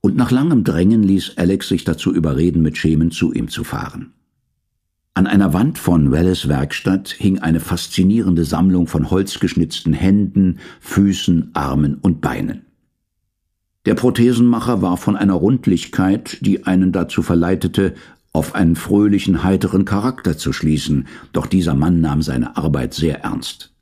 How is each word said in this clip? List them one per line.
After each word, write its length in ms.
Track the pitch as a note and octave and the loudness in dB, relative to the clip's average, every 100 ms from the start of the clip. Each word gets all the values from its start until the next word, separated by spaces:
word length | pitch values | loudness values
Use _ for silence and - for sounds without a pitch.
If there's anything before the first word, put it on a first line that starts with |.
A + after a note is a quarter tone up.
Und 160 | G2+ - | 0 0
nach 160 | B2 | 0
langem 320 | B2+ D#3 C#3 | 2 2 2
Drängen 400 | - E2 F#2 A2+ | 2 2 2 4
ließ 320 | G2+ F#2+ - - | 4 2 -2 -2
Alex 320 | F2 F#2+ - | 0 0 -2
sich 160 | F2+ | -4
dazu 280 | - D#2+ - | -2 -2 -2
überreden, 480 | F2 D#2+ C2+ E2+ D#2+ | 0 0 0 0 2
mit 160 | D#2 C#2+ | 0 0
Schemen 360 | D#2 D#2 E2 | 0 2 0
zu 200 | - E2+ | 0 -2
ihm 140 | - - | -2 -6
zu 160 | - | -6
fahren. 520 | - - - - - _ _ _ _ _ _ _ _ _ _ | -8 -8 -10 -14 -18 _ _ _ _ _ _ _ _ _ _
An 140 | - F#2+ | -2 2
einer 240 | G2 G2 | 4 4
Wand 260 | E2 B2+ - | 2 0 -2
von 320 | - E2+ C#2+ | 0 2 4
Wallace' 380 | C2+ F2+ F2+ - | 2 2 0 -2
Werkstatt 600 | C#2+ C#2+ - - F#2+ G2 | -2 -2 -4 -2 -2 -2
hing 280 | - G2+ F#2+ | -2 0 0
eine 220 | D#2+ D#2+ | 0 -2
faszinierende 840 | - F2+ - - F#2 A2 F#2+ E2+ | -2 -6 -6 0 2 2 2 0
Sammlung 440 | D#2+ D#2+ F#2 F#2 E2 | 0 2 2 2 0
von 220 | - C#2+ | -2 0
holzgeschnitzten 840 | F#2 G2 - F#2 - E2 - E2+ | 0 -2 -2 -2 0 -2 -4 -2
Händen, 640 | C#2+ F#2 G2+ G2 - F#2+ E2+ - - | 0 2 2 2 2 2 0 -10 -20
Füßen, 680 | - - G2+ F#2+ - E2+ - | -4 2 2 2 0 0 0
Armen 420 | - C#2 C2+ D2 | -4 -2 0 0
und 260 | C2+ F#2+ D#2+ | 0 -2 0
Beinen. 420 | D2 - - - - _ _ _ _ _ _ _ _ _ _ _ - | -2 -4 -6 -8 -14 _ _ _ _ _ _ _ _ _ _ _ -2
Der 80 | |
Prothesenmacher 880 | G2+ B2 A#2+ A#2+ A#2+ A#2+ A#2 A2 A#2 | 2 2 4 2 4 4 2 0 0
war 140 | F#2 F2+ | 0 0
von 180 | - | -2
einer 200 | F#2+ G2 | 0 2
Rundlichkeit, 1040 | F2+ F2+ B2+ - F2 - - F#2 G2+ - - | 2 2 2 2 0 -2 -2 0 0 -2 -6
die 260 | - F#2+ - | -2 -2 0
einen 240 | F#2 F#2 | 2 2
dazu 320 | F2+ E2+ - | 0 -2 -4
verleitete, 720 | E2 E2+ E2+ F#2+ - - G2 - - - _ | 0 0 2 0 -2 0 -2 -4 -20 -20 _
auf 200 | D#2+ E2 | -4 -4
einen 220 | - E2+ E2+ | 0 2 2
fröhlichen, 680 | - G2+ G#2 G2+ - E2+ | 0 2 2 2 0 0
heiteren 400 | F#2 F#2+ F#2 F#2+ | 2 0 0 0
Charakter 540 | G2 G2+ A#2 B2+ - D2+ | 0 -2 -2 -4 -4 -4
zu 160 | - | -4
schließen, 520 | - D#2 D#2 - D2 C2+ - - | -2 -2 -2 0 -2 -4 -16 -8
doch 120 | - - | -6 -2
dieser 280 | F#2+ E2+ | 0 0
Mann 260 | C#2+ D#2 F2 | 0 2 2
nahm 220 | E2 C#2+ | 2 0
seine 340 | D2 B1+ A#1+ - | -2 -4 -4 -4
Arbeit 380 | D#2 C#2 B1 | -2 -2 -4
sehr 280 | - D#2+ C#2+ | -2 -2 -2
ernst. 520 | - - - - - _ | -8 -8 -10 -14 -20 _